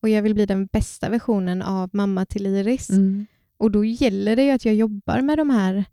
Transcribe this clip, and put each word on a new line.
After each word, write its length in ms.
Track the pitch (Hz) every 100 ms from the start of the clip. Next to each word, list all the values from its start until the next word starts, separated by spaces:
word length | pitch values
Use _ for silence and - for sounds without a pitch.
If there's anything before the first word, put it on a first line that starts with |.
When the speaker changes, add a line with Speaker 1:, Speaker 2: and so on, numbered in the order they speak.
Speaker 1:
Och 80 | 220
jag 120 | 214
vill 120 | 214
bli 120 | 214 202
den 200 | 190 196
bästa 440 | 226 - - 196
versionen 520 | 233 - 208 180 180
av 280 | - 190 185
mamma 320 | 202 202 190 190
till 200 | 208 196
Iris. 420 | 196 196 262 -
Speaker 2:
Mm. 360 | 196 190 196 208 _ _ _
Speaker 1:
Och 140 | 220
då 140 | 208 214
gäller 500 | 233 262 196 202 226
det 80 |
ju 80 | 277
att 140 | 269 233
jag 100 | 214
jobbar 460 | 220 202 - 240
med 160 | 269 311
de 120 | 302
här 360 | 247 190 190 196